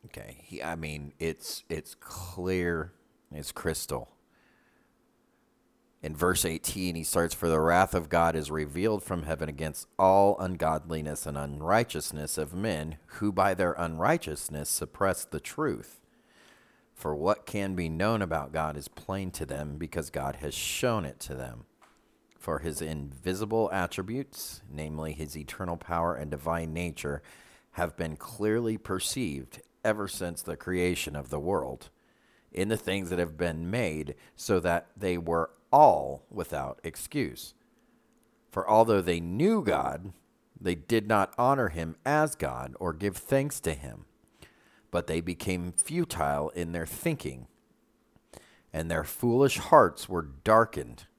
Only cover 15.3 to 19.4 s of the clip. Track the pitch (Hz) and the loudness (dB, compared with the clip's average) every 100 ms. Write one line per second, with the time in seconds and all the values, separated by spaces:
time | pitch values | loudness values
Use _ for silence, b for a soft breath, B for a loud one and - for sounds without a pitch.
15.3 | 78 - - 151 65 - - _ b b | -8 -8 -4 -2 -2 -8 -20 _ b b
16.3 | b b b b b b - 78 76 82 | b b b b b b -8 -4 0 2
17.3 | 107 - 104 98 92 82 80 101 113 92 | 0 -2 -4 -4 -2 -2 0 2 2 0
18.3 | 80 69 78 78 73 71 - - 95 95 | -2 -2 -2 -2 -4 -12 -14 -8 -6 -6
19.3 | - | -8